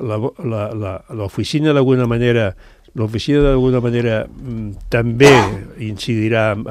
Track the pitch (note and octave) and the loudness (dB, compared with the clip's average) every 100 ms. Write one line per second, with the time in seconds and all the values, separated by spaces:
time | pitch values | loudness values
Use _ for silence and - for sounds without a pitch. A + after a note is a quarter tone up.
0 | A#2+ G#2+ A2+ - D3 A2 G#2 A2 G2 F#2 | -6 -4 -6 -6 -6 -6 -6 -6 -8 -10
1 | - A#2+ G2 - - D3+ D#3 C#3+ C3 C3 | -12 -10 -8 -6 -4 -2 2 2 2 2
2 | A#2+ A#2 A#2+ A#2 G#2 - - _ _ - | 2 0 2 2 0 -4 -16 _ _ -6
3 | G#2+ A2 - D3 C#3+ C3 B2+ B2+ A#2+ A#2+ | -4 -4 0 2 4 4 2 2 0 0
4 | A#2 A2 - - C3+ A2+ G#2+ G2 - A#2+ | 0 -2 -4 -12 -10 -8 -8 -10 -4 -2
5 | A#2 A#2 C#3+ B2+ G2+ G#2 G#2+ - A2 G#2 | 0 6 8 8 4 -4 -12 -10 -10 -8
6 | - A2+ A2 A2+ A2 G#2 - | -4 -2 0 2 0 -2 -6